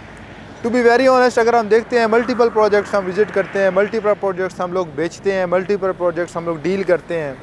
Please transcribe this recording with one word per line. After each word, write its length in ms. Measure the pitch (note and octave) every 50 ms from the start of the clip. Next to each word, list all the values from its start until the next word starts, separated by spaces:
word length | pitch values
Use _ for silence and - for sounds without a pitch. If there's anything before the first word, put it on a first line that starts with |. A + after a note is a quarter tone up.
| - - - - - - - - - - - - -
to 80 | A#3
be 120 | A3 B3 A#3
very 240 | A#3 A#3 B3 C4+ C4
honest, 320 | C4 B3+ B3 B3 A#3 B3
अगर 160 | A3+ A3+ A#3
हम 140 | A#3 A3 G#3
देखते 300 | G#3+ A3+ A3 - B3+ A#3+
हैं 80 | A#3 A3
multiple 420 | A3 A#3 A#3+ G#3+ B3+ G#3+ A#3+ A#3
projects 460 | A3+ A3 G#3+ G#3 G3+ G#3 G3 - -
हम 100 | G3+ F#3+
visit 260 | F3+ F3+ G3 G#3+ G3+
करते 280 | - G3 F#3 D#3+ - G3
हैं, 160 | G3 F#3+ F#3
multiple 380 | F#3+ G#3 G#3 G#3 A3 F#3+ G#3+ G#3
projects 480 | G3 - G3 F#3+ F3+ F#3+ F3+ - -
हम 120 | F3+ F3+ F3
लोग 220 | F#3 F3+ D#3+ C#3+
बेचते 360 | C#3 D#3+ E3+ - - - G3
हैं, 140 | G3 F#3+ F#3
multiple 460 | F3 F3 F#3 F#3+ F#3 G#3 G3 F#3 F#3+
projects 460 | F3+ E3+ F3+ F3 E3 E3 F3 D#3+ - F3
हम 80 | E3
लोग 160 | E3+ E3+ D#3+
deal 220 | C#3+ F3 F#3+ G3 F#3+
करते 320 | F3 F3+ D#3+ - - E3+
हैं 220 | E3 D3+ C#3+ C3 -